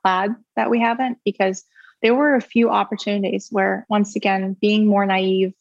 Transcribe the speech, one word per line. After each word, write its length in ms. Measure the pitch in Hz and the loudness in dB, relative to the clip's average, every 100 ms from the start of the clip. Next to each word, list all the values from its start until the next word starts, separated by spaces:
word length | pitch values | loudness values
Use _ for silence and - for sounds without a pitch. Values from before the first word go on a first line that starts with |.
glad 320 | 190 185 208 233 _ | -2 0 -2 -4 _
that 160 | 233 226 | -4 0
we 100 | 233 | 0
haven't, 380 | 233 233 262 240 | 0 -2 -4 -4
because 400 | 208 - 190 190 - _ - _ | -4 -2 -2 -2 -10 _ -20 _
there 120 | 220 | 0
were 200 | 247 294 | 2 2
a 60 | 262 | 2
few 300 | - 233 226 | 0 0 2
opportunities 800 | 208 202 208 208 202 190 196 - | 2 -2 -4 -4 -2 -2 -4 -4
where, 360 | 208 196 196 - | -2 0 -2 -2
once 260 | 208 202 | -2 -2
again, 420 | 214 196 190 190 190 | -2 -2 -2 -4 -2
being 260 | 208 214 214 | 0 2 2
more 200 | 202 196 | 2 2
naive 460 | 190 190 190 190 - | 0 0 0 0 -4